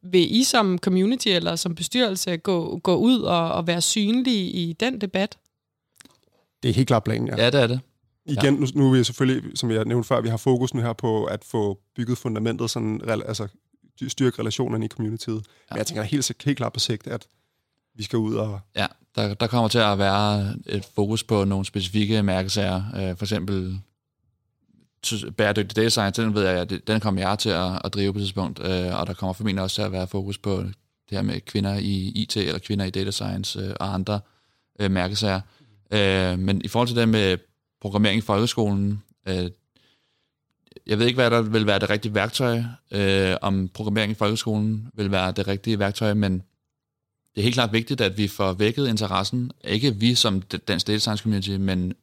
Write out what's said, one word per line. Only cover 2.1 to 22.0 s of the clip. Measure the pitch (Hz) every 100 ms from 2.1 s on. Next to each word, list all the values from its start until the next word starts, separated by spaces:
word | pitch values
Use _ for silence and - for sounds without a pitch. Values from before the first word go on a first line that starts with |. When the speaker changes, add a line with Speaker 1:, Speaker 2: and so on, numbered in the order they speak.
| 190 - 170
Speaker 1:
gå, | - 180 160 180
gå | - 175
ud | 226 254
og, | - 175 165
og | - 170
være | 175
synlige | 165 - 208 240 262 226 185
i | - 170
den | 165 240 247
debat? | 208 190 202 - _ _ _ _ _ _ - _ _ _ _ _
Speaker 2:
Det | 127
er |
helt | 117 135
klart | 117
planen, | 107 113 117
ja. | 110
Speaker 3:
Ja, | 117
det | 135
er | 117
det. | 127 - _ _ _ -
Speaker 2:
Igen, | 139 139
Speaker 3:
Ja. | 143
Speaker 2:
nu, | 135
nu | 147 135
er | 131
vi |
selvfølgelig, | 117 - 131 131 - -
som | 120
jeg | 110
nævnte | 110 120 113
før, | 123
vi | 113
har | 113
fokus | - 127 127
nu | 131
her | 117
på | 113 120 110
at | 110 104
få | - 117 104 98 _ -
bygget | 117 123
fundamentet, | 127 110 113 110 117
sådan, | - 110 107 113
rel-, | 110 113
altså, | 107 101 _ _ _ _ _ 131
styrke | - 131 120
relationerne | 113 - 123 117
i | 110
communityet. | - 110 113 - 110
Speaker 3:
Ja. | 110 _ _
Speaker 2:
Men | -
jeg | 110
tænker | 113
helt, | 104 143 127 117
helt | - 139
klart | 113
på | -
sigt, | - 113 -
at | 117 - _ _ _ _ _ _
vi | 113
skal | 107 120
ud | 110
og | 113 107 101 - -
Speaker 3:
Ja, | 101 - _
der, | - 107
der | 101 117
kommer | 123 113
til | 120
at | 107 101
være | 98 98 104 104 101 - -
et | 104 95
fokus | - 101 110
på | - 107
nogle | 98 98
specifikke | 98 104 92 107